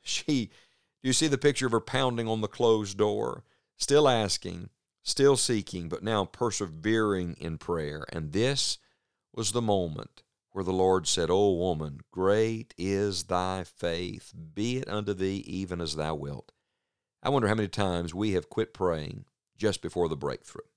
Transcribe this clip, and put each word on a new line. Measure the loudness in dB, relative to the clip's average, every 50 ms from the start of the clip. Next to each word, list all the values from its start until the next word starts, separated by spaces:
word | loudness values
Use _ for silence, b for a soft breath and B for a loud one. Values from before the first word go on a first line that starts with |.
She, | _ -4 -4 -4 0 0 0 0 0 -2 b b b b b b b b b b
do | 0 0
you |
see | 2 2 4 2
the | 2 4
picture | 4 2 2 2 0
of | 2
her | 2 2
pounding | 0 0 0 0 2 2 0 0 -2
on | -2 0 -2
the | -2 -4
closed | -2 2 4 4 4 4 2 -4 0 0
door? | 0 2 2 0 -2 -4 -6 -8 -14 _ _ _ _ _ _
Still | _ 0 4 4 6 6 6
asking, | 4 4 2 0 -2 -4 -4 -8 -10 -10 -12 -14 _ _ _ _ _ _ _
still | -6 0 4 6 6 6
seeking, | 4 2 0 0 -2 -2 -4 -8 -8 -6 -6
but | -8 -6
now | -4 -2 0 0 0
persevering | -2 -2 -2 -2 -2 -2 -4 -6 -6 -8 -4 -2 0 2 2 2 2 0 -2 -2 -4 -8 -8
in | -8 -8 -8
prayer. | -8 -4 -4 -4 -2 -2 -4 -6 -8 -10 -8
And | -8 -8 -8 -4
this | 0 0 0 2 0 0 -2 -2 -4 -6 _ _ _ _ _ _ _ _ _ _
was | -8 -4 -4 -2
the | 0 0
moment | 2 2 2 2 0 -2 -6 -8 -12 -14 _ -20 _ _ _ _ _ _
where | _ -4 -2
the | 0
Lord | 2 4 6 6 6 4 4
said, | 0 0 0 2 2
"O | 4 4 6 4
woman, | 4 2 0 0 0 -2 -4 -8 -10 -12 -18 _
great | _ 0 2 4 4 4 2 0 0 -6 -8 _ -10
is | -6 -2 0 0 0 0 0 -2 -4 -4
thy | -2 -2 -2 0 -2 -4 -6
faith. | -8 -10 _ -6 -4 -4 -2 -2 -4 -6 -8 -10 -14 -18 -18 -16 -16 -12
Be | -6 -4 -2 -2 -2 -4
it | -4 -4
unto | -4 -4 -2 -2 -2
thee | 0 0 -2 -2 -2 -6
even | -6 -6 -6 -6 -6 -4 -6
as | -4 -4 -4
thou | -4 -2 -4 -4
wilt." | -4 -6 -8 -8 -10 -14 -18 _ _ _ _ _ _ _ _ _ _ _ _ _ _
I | -2 0
wonder | 2 2 2
how | 2 2
many | 2 0 -2
times | 0 -2 0 0 0 0 -2 -4
we | -4 -2 0 2
have | 2 0 -2 -2
quit | -2 -2 -2 -2 _
praying | 0 0 0 0 0 -4 -8 -10 -12 -16 _ _ _ _ _ _
just | _ 0 0 0 0
before | -6 -6 0 0 0 0
the | 0
breakthrough | -2 -4 -6 -6 -6 _ -16 -18 -18 -18 _ _